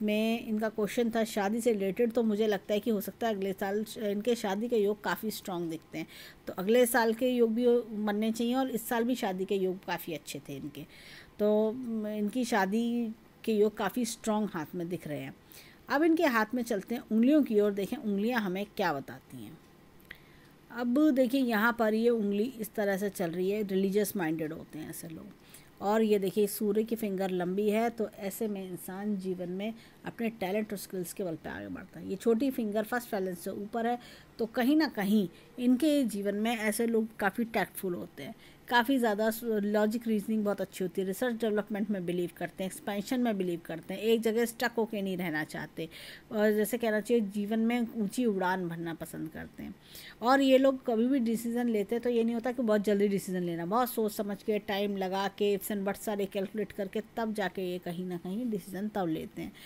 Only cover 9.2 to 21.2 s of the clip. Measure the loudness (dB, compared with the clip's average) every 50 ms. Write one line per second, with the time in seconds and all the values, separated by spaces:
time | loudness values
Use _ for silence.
9.2 | -2 -2 -2 -2 -2 -2 0 0 0 0 -2 -4 -4 -6 -6 -6 -6 -6 -8 -8
10.2 | -8 -10 -12 -12 -10 -10 -12 -10 -10 -10 -12 -12 -16 -16 -18 -20 -20 -20 -20 -20
11.2 | -20 -12 -4 0 2 4 4 4 4 2 0 -2 -4 -4 -4 -4 -4 -4 -2 -2
12.2 | -2 0 0 0 0 2 2 2 2 2 2 0 0 0 0 -2 -2 -4 -6 -10
13.2 | -16 -20 -20 -8 -2 0 2 4 4 2 2 0 -4 -2 -2 -2 -2 -4 -4 -4
14.2 | -2 0 0 0 0 -2 -4 -6 -8 -6 -6 -6 -6 -4 -6 -6 -6 -6 -8 -6
15.2 | -8 -10 -12 -16 -20 -20 -20 -20 -20 -20 -20 -14 -6 0 2 4 6 6 4 6
16.2 | 4 4 4 4 2 2 0 -4 -2 -2 -2 -4 -2 -4 -6 -6 -4 0 2 4
17.2 | 6 6 6 6 6 4 4 4 4 4 2 0 -2 -4 -4 -6 -4 -2 -2 0
18.2 | 0 0 0 0 0 -2 -2 -4 -4 -6 -4 -2 0 0 0 -2 -6 -10 -14 -16
19.2 | -16 -16 -16 -14 -14 -14 -16 -18 -20 -20 -20 -20 -20 -20 -20 -20 -20 -20 -20 -20
20.2 | -20 -20 -20 -20 -20 -20 -20 -20 -20 -12 -6 -4 0 2 4 6 6 6 6 6